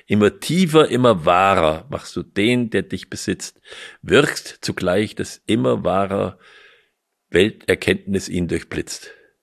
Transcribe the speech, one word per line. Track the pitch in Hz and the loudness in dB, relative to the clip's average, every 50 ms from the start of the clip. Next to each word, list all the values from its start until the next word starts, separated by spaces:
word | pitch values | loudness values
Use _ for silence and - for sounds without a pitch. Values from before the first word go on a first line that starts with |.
| - | -6
Immer | - 104 107 104 98 - - | -2 2 4 4 2 2 0
tiefer, | - - 147 180 190 156 156 156 151 - | -4 -2 0 0 2 4 4 4 4 4
immer | 113 123 127 120 107 85 76 | 2 2 4 4 4 4 2
wahrer | 90 87 90 98 98 98 92 82 78 78 80 - - | 2 4 4 4 4 4 4 2 2 0 -2 -6 -10
machst | - - - - - | -10 -10 -10 -10 -10
du | 90 | -10
den, | - - - 98 101 120 123 123 120 110 | -10 -6 -4 -2 0 0 0 0 -2 -2
der | - 98 | -2 -4
dich | 90 - 98 92 - - | -4 -4 -8 -12 -12 -12
besitzt, | 110 - - 104 92 - - - - _ _ - - - - - - _ | -14 -8 -6 -6 -6 -6 -8 -14 -16 _ _ -20 -20 -20 -20 -20 -20 _
wirkst | - - 92 127 143 - - - - - - - | -2 2 4 4 4 2 -2 -8 -12 -16 -16 -10
zugleich, | - - 95 - 95 90 90 104 110 107 - | -8 -8 -6 -4 -2 0 0 0 0 -2 -4
dass | - 95 - - - _ | -8 -10 -10 -12 -10 _
immer | - 107 120 127 127 120 104 - | -2 -2 0 0 0 0 0 0
wahrer | 87 90 95 98 95 98 101 101 92 - _ _ - - - - - _ _ _ _ _ _ _ _ _ _ _ _ | 0 0 0 0 -2 -2 -2 -4 -4 -6 _ _ -20 -20 -20 -20 -20 _ _ _ _ _ _ _ _ _ _ _ _
Welterkenntnis | - 85 98 110 - - - - 92 - - 104 98 - - 98 98 95 - - | 0 2 2 2 -2 -4 -4 -2 -2 0 0 -2 -2 -2 -2 -4 -6 -6 -4 -4
ihn | 92 90 87 82 | -4 -4 -4 -2
durchblitzt.“ | 87 82 - - - - - - - - - - - _ _ _ _ _ | -4 -6 -6 -8 -8 -8 -8 -8 -12 -16 -16 -20 -20 _ _ _ _ _